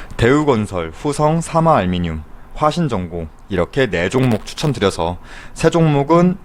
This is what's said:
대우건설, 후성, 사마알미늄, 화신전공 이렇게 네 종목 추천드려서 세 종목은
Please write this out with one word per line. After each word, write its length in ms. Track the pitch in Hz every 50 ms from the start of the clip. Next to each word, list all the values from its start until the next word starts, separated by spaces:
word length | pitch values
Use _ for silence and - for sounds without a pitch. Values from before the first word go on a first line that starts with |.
| - - -
대우건설, 760 | - 117 117 139 151 151 143 123 107 107 98 98 87 82 82 80
후성, 460 | - - 147 135 - 151 151 160 165
사마알미늄, 840 | 160 - 160 165 160 165 151 117 92 90 90 90 87 82 80 80 78 - - - - - -
화신전공 720 | - 147 151 143 170 165 139 117 92 90 80 87 85 82 80 - - - -
이렇게 420 | 101 87 85 - - 135 131 107
네 180 | 90 85 87 95
종목 380 | 123 127 131 127 110 101 -
추천드려서 720 | - - - - 151 131 - 101 95 - - 82 85 90 - - - - - - - -
세 160 | - - 160
종목은 680 | - 170 165 156 147 139 139 147 165 175 175 180 180 -